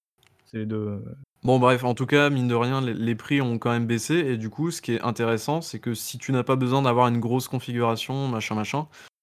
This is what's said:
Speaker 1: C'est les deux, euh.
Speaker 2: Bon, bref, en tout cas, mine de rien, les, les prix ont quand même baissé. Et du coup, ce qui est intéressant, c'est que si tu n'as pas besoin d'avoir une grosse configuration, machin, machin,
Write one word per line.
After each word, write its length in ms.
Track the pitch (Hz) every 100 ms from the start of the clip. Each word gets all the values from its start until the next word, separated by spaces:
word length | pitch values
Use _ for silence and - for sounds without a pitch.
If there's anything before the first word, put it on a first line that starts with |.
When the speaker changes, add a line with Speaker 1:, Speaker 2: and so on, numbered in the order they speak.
| _ _ _ _ _
Speaker 1:
C'est 120 | 113
les 60 | 107
deux, 100 | 110 104
euh. 120 | 101 117 135 - _
Speaker 2:
Bon, 140 | 123 127
bref, 280 | 123 123 120
en 80 |
tout 120 | 110 131
cas, 240 | 143 143
mine 200 | 139 123
de 60 | 117
rien, 260 | 120 135
les, 120 | 127
les 220 | 101 113 110
prix 260 | - 143
ont 160 | 127 113
quand 120 | 120
même 140 | 117 117
baissé. 280 | 117 - 165
Et 220 | 139 117
du 120 | 110
coup, 220 | - 165
ce 100 | 160
qui 120 | -
est 80 | 117
intéressant, 600 | 120 110 113 113 - 156
c'est 180 | 160 107
que 140 | 123
si 240 | 113 - 120
tu 160 | -
n'as 100 | 131
pas 140 | 123 131
besoin 240 | 127 135
d'avoir 260 | 135 120 123
une 120 | 120
grosse 280 | 113 127 -
configuration, 800 | 127 - 120 117 113 - 135 135
machin, 280 | 113 - 110
machin, 320 | 104 139 151 - - _